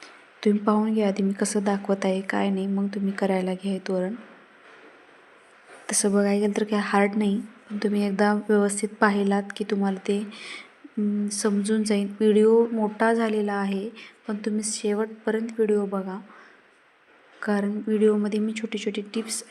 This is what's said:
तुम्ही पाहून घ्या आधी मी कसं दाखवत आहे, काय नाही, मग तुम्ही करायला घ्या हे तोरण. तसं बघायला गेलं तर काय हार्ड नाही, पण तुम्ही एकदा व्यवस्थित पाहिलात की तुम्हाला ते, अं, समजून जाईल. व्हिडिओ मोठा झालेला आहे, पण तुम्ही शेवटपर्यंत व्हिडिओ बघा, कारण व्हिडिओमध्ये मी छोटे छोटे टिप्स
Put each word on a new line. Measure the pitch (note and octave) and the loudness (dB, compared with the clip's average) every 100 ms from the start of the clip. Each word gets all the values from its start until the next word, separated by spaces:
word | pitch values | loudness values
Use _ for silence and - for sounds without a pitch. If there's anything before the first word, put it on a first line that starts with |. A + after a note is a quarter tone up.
| - - - - G#3+ | -20 -20 -20 -2 2
तुम्ही | G#3 | 2
पाहून | G#3 G#3+ A3 | 2 2 2
घ्या | A3 G#3 | 2 0
आधी | G3 | 2
मी | G3 | -2
कसं | G3 G3+ G#3 | 0 -2 0
दाखवत | G3+ G3+ G3+ G3 | 0 -2 -2 0
आहे, | F#3+ F#3+ | 0 -2
काय | G3 G3+ G3 | -2 -2 0
नाही, | F#3+ G3 | 0 -2
मग | G3 G3 | -2 -2
तुम्ही | G3+ G3 | -2 -4
करायला | G3 G3 F#3+ F#3 | -2 0 0 -2
घ्या | F3+ G3 | -4 -4
हे | F#3+ | -4
तोरण. | F#3+ F#3 F#3 A#3 - - - - - - - - - - - - - - - - - | -2 -2 -2 -6 -14 -20 -20 -20 -20 -20 -20 -20 -20 -20 -20 -20 -20 -20 -20 -16 -4
तसं | G#3+ G#3 | 0 2
बघायला | G3+ G3+ G3+ | 4 4 2
गेलं | G#3 G#3+ | 2 0
तर | |
काय | G#3+ G#3+ | 0 0
हार्ड | G3+ G3+ G3+ G#3+ | 2 2 4 2
नाही, | G#3 G3+ | 2 0
पण | - - - G#3 | -4 -18 -10 -4
तुम्ही | G#3 G#3 G3+ | 0 0 0
एकदा | G3 G#3 | 2 2
व्यवस्थित | G#3 G#3 G#3 G3+ G3+ G#3 - | 2 2 2 2 0 -6 2
पाहिलात | G#3+ G3+ G3+ G3+ G3+ - | 2 4 2 0 -2 -8
की | |
तुम्हाला | G3+ G3+ G3 F#3+ - | -4 0 0 -2 -2
ते, | G3+ G#3 - - - - - - | -4 -4 -14 -16 -16 -18 -20 -10
अं, | - G#3 G#3 G#3 | -4 -2 -2 -4
समजून | - A3 G3+ G3+ A3 | -2 0 0 0 0
जाईल. | G#3+ G3+ G3+ - | 2 0 -2 2
व्हिडिओ | G#3+ G#3 G#3+ A#3 A#3 | 4 6 6 6 4
मोठा | A3+ G#3+ G#3+ A3+ | 0 -2 2 2
झालेला | A#3 A3+ G#3+ G#3 | 2 0 0 -2
आहे, | G3+ G3 G3 G#3+ - - _ - | -2 -2 -4 -6 -12 -20 _ -8
पण | G#3 | -6
तुम्ही | A3 G#3+ | -4 -4
शेवटपर्यंत | G#3+ - G#3+ G#3 A3 A3 - A3 A3+ | -4 -4 -2 -2 -2 -4 -4 -2 -4
व्हिडिओ | A3+ G#3+ G#3 G3+ | -2 2 2 0
बघा, | G3 F#3+ F#3+ - - - - _ _ _ _ _ _ _ - | -4 -6 -10 -14 -20 -20 -20 _ _ _ _ _ _ _ -8
कारण | - G3+ G3+ | -2 -2 -2
व्हिडिओमध्ये | G#3 G#3 G#3+ G#3+ G#3 G#3 G#3+ | -4 -2 2 4 4 0 -2
मी | A3 | -2
छोटे | A3 A3 G#3 | -4 -6 -4
छोटे | G#3 G#3 G#3 | -4 -6 -6
टिप्स | A3+ A3 - - | -8 -6 -10 -6